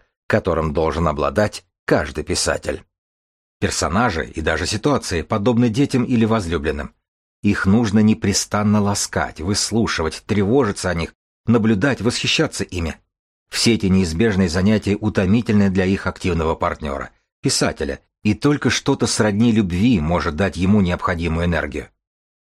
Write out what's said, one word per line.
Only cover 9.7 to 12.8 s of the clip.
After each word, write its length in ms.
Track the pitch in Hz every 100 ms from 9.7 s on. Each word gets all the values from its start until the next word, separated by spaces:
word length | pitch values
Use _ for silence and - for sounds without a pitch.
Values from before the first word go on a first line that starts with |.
| 107 98 - 80 - -
тревожиться 640 | 104 98 135 113 95 92
о 60 | 85
них, 180 | 80 - _ _ -
наблюдать, 560 | 117 107 107 139 123
восхищаться 640 | 101 123 131 - 90 -
ими. 320 | 98 90